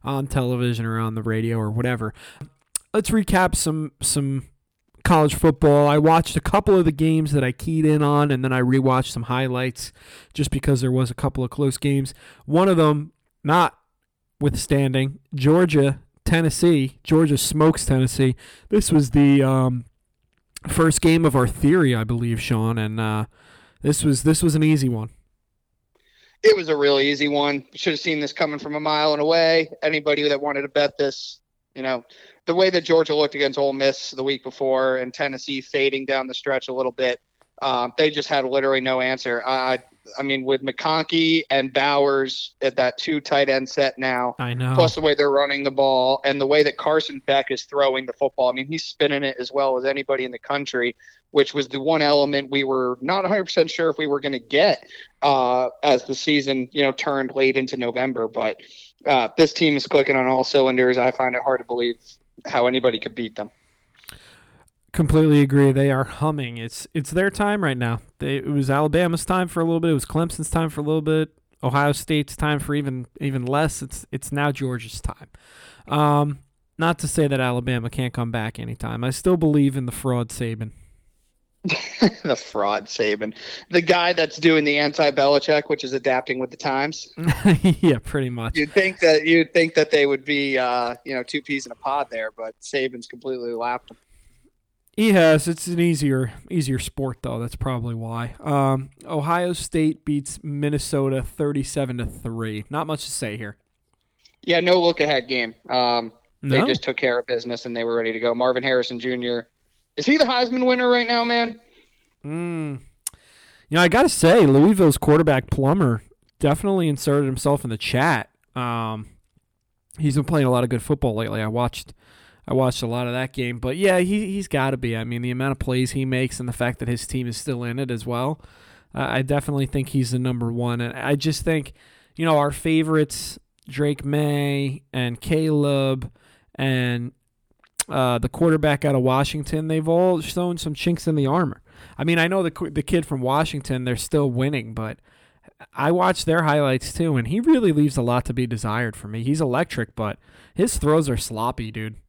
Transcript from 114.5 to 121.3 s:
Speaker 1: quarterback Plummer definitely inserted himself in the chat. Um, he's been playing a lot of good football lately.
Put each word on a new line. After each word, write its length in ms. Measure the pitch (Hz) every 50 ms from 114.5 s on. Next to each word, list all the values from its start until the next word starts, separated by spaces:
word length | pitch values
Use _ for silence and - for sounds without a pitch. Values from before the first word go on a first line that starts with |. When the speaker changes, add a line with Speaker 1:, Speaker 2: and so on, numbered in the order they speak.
| 135 139 151 196 220 190 185 151 135
Speaker 1:
quarterback 540 | - - - 151 160 165 156 143 131 - -
Plummer 500 | - - 135 135 165 202 170 127 117 113 - - _ _ _ _ _ _
definitely 500 | - 143 147 - - 196 196 185 170 156
inserted 360 | 143 135 - 151 143 143 143
himself 380 | 135 135 123 - 143 143 143 -
in 60 | 120
the 80 | 110
chat. 520 | 107 - - - 120 139 170 147 113 - _ _ _ _ _ _
Um, 540 | 127 123 120 117 117 113 110 110 107 104 - _ _ _ _ _ _ _ _ _ _ _ _ _ _ _ _ - -
he's 160 | 156 147 127
been 100 | 147 135
playing 220 | - 170 151 135
a 20 | 127
lot 140 | 127 123 123
of 80 | 117
good 100 | 127 117
football 340 | - - 151 135 - 127 107
lately. 240 | 110 113 104